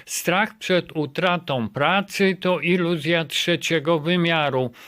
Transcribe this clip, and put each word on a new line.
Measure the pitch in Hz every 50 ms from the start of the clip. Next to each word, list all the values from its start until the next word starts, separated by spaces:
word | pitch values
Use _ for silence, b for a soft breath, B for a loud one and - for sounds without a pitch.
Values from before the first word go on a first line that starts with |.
| B
Strach | B - - - 175 175 190 220 214 - -
przed | - - 185 175 170 -
utratą | - 160 147 139 - - 180 185 175 175 175 - 139 127 113 104
pracy | - 131 143 160 185 202 196 - - - 196 190 185 180
to | - 185 180 151
iluzja | 143 170 180 180 170 170 175 156 131 160 170 165 160
trzeciego | 131 - - - 175 170 160 - - 165 160 139 160 170 156
wymiaru. | 143 165 180 180 170 170 165 160 147 143 131 131 127 120 B B B